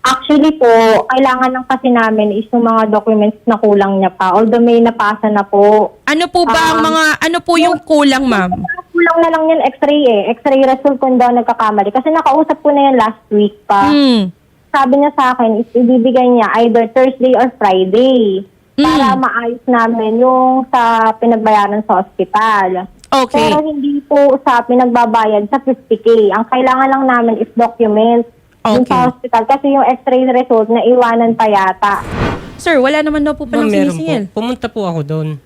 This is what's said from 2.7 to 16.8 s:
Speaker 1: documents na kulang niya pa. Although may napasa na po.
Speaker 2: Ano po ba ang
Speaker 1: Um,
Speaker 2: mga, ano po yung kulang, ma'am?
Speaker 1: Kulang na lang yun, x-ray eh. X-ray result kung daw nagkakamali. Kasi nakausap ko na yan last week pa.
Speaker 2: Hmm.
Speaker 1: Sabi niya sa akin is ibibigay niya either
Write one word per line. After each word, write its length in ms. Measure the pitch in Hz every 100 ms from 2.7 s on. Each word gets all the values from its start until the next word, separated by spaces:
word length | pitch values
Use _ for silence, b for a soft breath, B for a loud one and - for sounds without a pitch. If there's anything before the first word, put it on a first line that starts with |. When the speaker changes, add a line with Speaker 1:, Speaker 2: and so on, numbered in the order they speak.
| 226 220 214
Speaker 1:
documents 400 | 214 220 208 214
na 160 | - 220
kulang 400 | 214 202 196 196
niya 80 | 190
pa. 240 | - 185
Although 320 | 185 226 240
may 160 | 233 233
napasa 480 | 233 226 208 208 220
na 160 | 208
po. 560 | 196 202 202 214 214 - -
Speaker 2:
Ano 240 | 302 349
po 160 | 359 339
ba 80 | 330 320
ang 80 | 320
Speaker 1:
Um, 80 | 311
Speaker 2:
mga, 160 | 320 311 302 320
ano 100 | 339
po 160 | 339 339
yung 160 | 339 359
kulang, 460 | - 302 285 269
ma'am? 320 | 269 214 180 180 740 - -
Speaker 1:
Kulang 300 | 339 339 330
na 80 | 330
lang 160 | 320 311
yun, 80 | 330 277
x-ray 320 | 269 285 294 269
eh. 240 | 214 196
X-ray 320 | 226 294 269
result 320 | 262 262 285 262
kung 240 | 269 254
daw 80 | 247
nagkakamali. 640 | 240 226 240 220 208 196
Kasi 160 | 262 285
nakausap 480 | 330 302 277 311 302
ko 160 | 294
na 160 | 285 277
yan 80 | 254
last 240 | 220 220 _
week 320 | 208 208 - -
pa. 240 | 202 196
Speaker 2:
Hmm. 400 | 294 277 233 185 - _ _ _
Speaker 1:
Sabi 240 | - 262 277
niya 160 | 294
sa 240 | 285 254 247
akin 240 | 226 214
is 80 | 233 233
ibibigay 480 | 240 254 240 247 247
niya 300 | 240 214 214
either 240 | 233 233